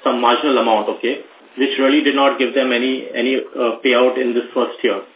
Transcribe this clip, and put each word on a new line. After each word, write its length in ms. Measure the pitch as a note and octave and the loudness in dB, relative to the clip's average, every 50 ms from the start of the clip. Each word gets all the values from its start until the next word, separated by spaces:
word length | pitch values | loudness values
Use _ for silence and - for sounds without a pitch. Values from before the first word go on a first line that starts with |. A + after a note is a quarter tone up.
| - | 0
some 180 | C3+ B2 A#2+ | -2 -2 2
marginal 380 | A#2+ A#2+ A#2+ A#2 - D3+ C3+ A#2+ | 2 2 2 2 2 0 0 2
amount, 320 | A2+ A#2 A2 G#2+ G#2+ - G#2+ - | 2 2 2 0 0 -2 -6 -4
okay, 260 | - A#2 C#3 D3 - - - - - - - | -4 -6 -6 -6 -10 -18 -20 -20 -20 -20 -6
which 220 | B2+ C3+ C#3 - C3+ | -4 -2 -2 0 0
really 240 | C3+ C3+ C#3+ D3+ - | 2 2 2 4 2
did 120 | C#3+ C3 | 2 0
not 240 | C#3 C#3 C#3 A#2+ - | 2 2 2 2 0
give 140 | C3+ A#2+ A#2 | -2 0 0
them 200 | C#3 C3 B2+ B2 | 0 0 0 0
any, 360 | A#2+ B2 C3 C3 C3 - - - | 0 0 0 -2 -4 -6 -8 -6
any, 220 | - A#2 C3 C3 | -2 -2 0 0
uh, 440 | B2+ - - - - B2 A#2 - - | -2 -4 -6 -6 -2 -2 -2 -2 0
payout 400 | - C3 B2 A#2+ B2 B2+ B2+ C3 | 0 2 4 4 4 4 2 0
in 140 | B2+ A#2+ A#2+ | -2 0 -2
this 180 | A#2+ A#2 - - | -2 -4 -4 -4
first 240 | C3 A#2+ - - - - | -4 -4 -4 -4 -4 -2
year. 160 | - B2+ B2+ - - _ | -2 -2 -2 -6 -14 _